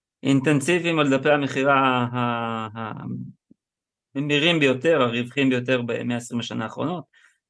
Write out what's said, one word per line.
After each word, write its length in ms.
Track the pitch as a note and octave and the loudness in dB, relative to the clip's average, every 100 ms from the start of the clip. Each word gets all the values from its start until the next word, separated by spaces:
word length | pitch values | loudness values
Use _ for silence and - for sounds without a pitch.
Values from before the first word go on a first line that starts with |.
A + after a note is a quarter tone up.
| _ _ | _ _
אינטנסיביים 760 | C3 C3+ C3 D3 C#3+ F3 E3+ D#3+ | 0 2 4 2 2 0 0 0
על 180 | C#3+ C3+ | 2 2
דפי 140 | D3 | 4
המכירה 440 | D3 C3+ C3+ C#3 C#3 C3+ B2+ A#2+ | 2 2 0 2 4 4 2 0
ה-, 560 | B2 A#2+ A#2 A#2 A2+ A2 | -2 -2 -2 -4 -6 -8
ה-, 300 | A2 A2 G#2 B2 B2 B2+ - _ _ _ _ _ _ _ | -8 -10 -10 -10 -10 -12 -16 _ _ _ _ _ _ _
המהירים 460 | C#3 D3 D3 D#3+ E3+ | -8 0 2 2 4
ביותר, 420 | C#3 B2+ D#3+ D#3+ | 2 2 2 4
הרווחיים 480 | B2 A#2 A#2+ - C3+ | 2 0 -4 0 0
ביותר 320 | B2+ B2 C3 | 2 0 -2
במאה 340 | A#2 A#2 A#2+ A#2+ | -2 -4 -4 -6
עשרים 240 | A#2+ A#2+ | -6 -8
השנה 240 | A2+ A#2+ | -6 -6
האחרונות, 400 | A2 B2 C3+ F3 - _ _ _ _ | -6 -6 -6 -6 -10 _ _ _ _